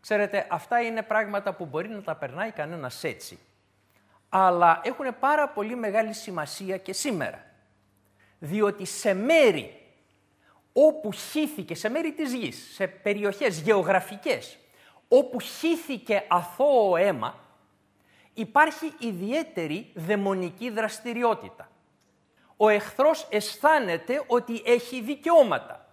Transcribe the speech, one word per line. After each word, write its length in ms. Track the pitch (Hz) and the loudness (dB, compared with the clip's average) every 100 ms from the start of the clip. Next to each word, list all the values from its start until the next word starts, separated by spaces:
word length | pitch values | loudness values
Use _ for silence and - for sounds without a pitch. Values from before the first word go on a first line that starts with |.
Ξέρετε, 440 | - 214 202 202 - | 0 0 2 -2 -2
αυτά 320 | 170 - 240 | -6 -2 -2
είναι 200 | 233 226 | 0 -6
πράγματα 520 | 220 214 208 202 202 | 0 0 0 -4 -4
που 120 | 180 165 | -8 -8
μπορεί 220 | 151 202 | -6 -6
να 140 | 214 | -10
τα 140 | 196 156 | -8 -8
περνάει 360 | 135 143 220 | -8 -8 -8
κανένας 520 | 202 147 170 131 - | -6 -10 -8 -10 -8
έτσι. 360 | 160 110 - - _ _ _ _ _ _ _ _ _ | -10 -10 -16 -20 _ _ _ _ _ _ _ _ _
Αλλά 520 | 190 190 175 175 165 | 2 4 6 6 4
έχουνε 280 | 226 262 269 | 0 -6 -8
πάρα 380 | 226 269 302 285 | -2 0 2 0
πολύ 260 | 214 214 247 | -4 -6 -4
μεγάλη 380 | 220 208 220 | -2 -2 -2
σημασία 640 | 214 - 175 147 - 190 190 | -6 -8 -8 -8 -10 -8 -8
και 160 | - | -8
σήμερα. 520 | 190 285 190 123 - - _ _ _ _ _ _ _ _ _ | -6 -4 -4 -4 -8 -20 _ _ _ _ _ _ _ _ _
Διότι 460 | 147 202 208 202 185 | -6 0 0 0 -10
σε 280 | - 214 | -2 0
μέρη 680 | 190 233 330 262 160 104 - _ _ _ _ _ _ _ _ _ | 0 4 6 6 4 -6 -18 _ _ _ _ _ _ _ _ _
όπου 380 | - 311 302 214 | 4 4 4 -8
χύθηκε, 640 | - - 302 302 302 180 165 | -10 -6 -4 -4 -6 -10 -6
σε 140 | 214 | -4
μέρη 240 | 277 330 | -2 -4
της 200 | 302 294 | -4 -6
γης, 400 | 247 175 - - | -4 -6 -10 -18
σε 140 | - 190 | -6 -6
περιοχές 720 | - 208 202 202 196 254 160 | -4 -4 0 -2 0 -2 -2
γεωγραφικές, 1000 | 160 208 165 190 185 202 320 143 - - _ _ _ _ _ | 2 4 4 2 2 -8 -4 -4 -6 -20 _ _ _ _ _
όπου 320 | 254 254 240 | 4 4 -4
χύθηκε 840 | - - 320 330 - 240 - 202 - | -10 -4 -2 -2 -4 -10 -2 -2 2
αθώο 680 | 180 156 - 285 262 202 170 | 0 0 0 4 4 4 4
αίμα, 400 | 196 147 113 - _ _ _ _ _ _ _ _ _ | 2 0 -6 -10 _ _ _ _ _ _ _ _ _
υπάρχει 600 | - 220 277 311 - 320 - | -10 -2 4 4 2 -12 -8
ιδιαίτερη 920 | 233 180 202 285 320 - 160 165 233 | -8 -6 -4 -4 -4 -6 -6 -6 -10
δαιμονική 760 | - 165 208 196 190 180 175 240 | -12 -2 0 0 -2 -4 -6 -6
δραστηριότητα. 1000 | 214 220 - 240 233 240 220 196 - - _ _ _ _ _ _ _ _ _ | -4 -4 -6 -8 -2 0 0 -6 -20 -20 _ _ _ _ _ _ _ _ _
Ο 120 | 214 | 4
εχθρός 580 | 208 208 - 285 311 - | 4 0 2 2 2 -2
αισθάνεται 960 | 214 208 - 294 311 214 165 - 269 - | -4 -4 0 4 4 2 -4 -2 -4 0
ότι 340 | 240 240 226 - | -2 0 -6 2
έχει 360 | 240 240 254 | 2 2 -10
δικαιώματα. 840 | 220 285 330 339 240 135 - - _ | -8 -4 4 6 6 0 -4 -18 _